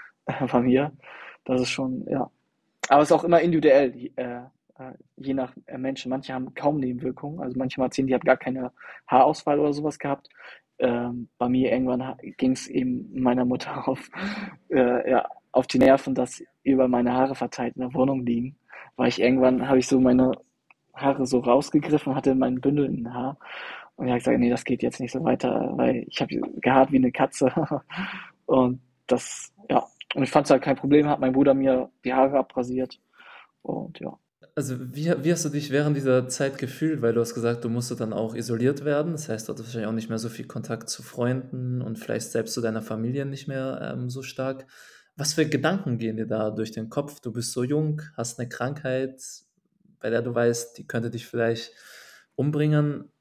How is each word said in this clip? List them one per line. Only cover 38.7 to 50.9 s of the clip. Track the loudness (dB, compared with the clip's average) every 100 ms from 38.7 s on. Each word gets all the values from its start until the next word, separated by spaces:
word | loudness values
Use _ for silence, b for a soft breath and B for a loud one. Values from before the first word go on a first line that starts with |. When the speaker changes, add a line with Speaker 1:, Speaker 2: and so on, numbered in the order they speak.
| 0
Speaker 2:
werden. | 0 -2 -2
Das | -4 -6
heißt, | -8 -8
du |
hattest | -10 -10
wahrscheinlich | -8 -4
auch |
nicht | -4 -4
mehr | -6
so | -6
viel | -10 -12
Kontakt | -10 -8 -8 -8
zu | -12
Freunden | -10 -4 -2 -2 -6 -8 -6 -4
und | -6 -8
vielleicht | -6 -6 -4
selbst | -4 -4
zu | -4
deiner | -4 -4
Familie | -6 -6 -4 -4 -6
nicht | -8 -8
mehr, | -6 -6 -6 -8
ähm, | -8 -8
so | -10
stark. | -12 -8 -6 -6 -12 b b b b -8
Was | -4
für | 0 0
Gedanken | 0 0 -2 -2 -4
gehen | -4 -4
dir | -4
da | -2 -2
durch | -4 -6
den | -8 -8
Kopf? | -6 -6 -8
Du | -10
bist | -8 -6
so | -4
jung, | -2 -2 -2 -4 -8 -10
hast | -10 -8
eine | -10
Krankheit, | -6 -6 -6 -4 -4 -4 -8 -18 -20 _ _ _ _ _ _
bei | -2
der | -2
du | 0
weißt, | 2 2 0 -4 -14
die |
könnte | -8